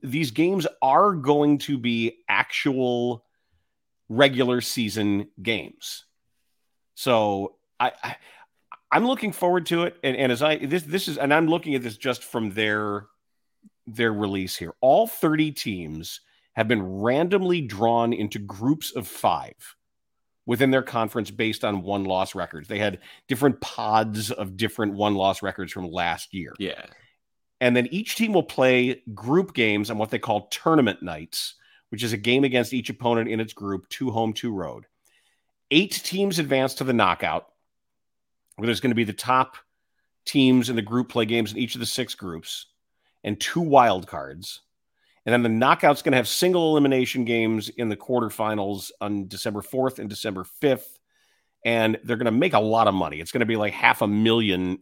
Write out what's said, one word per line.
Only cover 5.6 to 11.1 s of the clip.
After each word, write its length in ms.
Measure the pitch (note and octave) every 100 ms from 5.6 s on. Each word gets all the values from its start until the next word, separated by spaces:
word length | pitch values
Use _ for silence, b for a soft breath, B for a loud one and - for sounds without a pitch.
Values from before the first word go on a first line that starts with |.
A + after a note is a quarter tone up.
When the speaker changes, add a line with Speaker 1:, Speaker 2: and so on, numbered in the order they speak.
| - - - - - _ _ _ _ _ _ _ _ -
Speaker 1:
So 600 | - A#2 G#2+ G2 G2 _ _ -
I, 140 | B2 -
I, 120 | - B B B B _ - - -
I'm 160 | D3+ A#3
looking 240 | C4 G#3+
forward 360 | - F3 F3+ E3
to 160 | E3+
it. 120 | F3 -
And, 140 | C#3 B2+
and 140 | C3
as 100 | A#2
I, 160 | D3+ D#3
this, 260 | C#3 E3+
this 240 | D3+ F3+
is, 100 | F#3+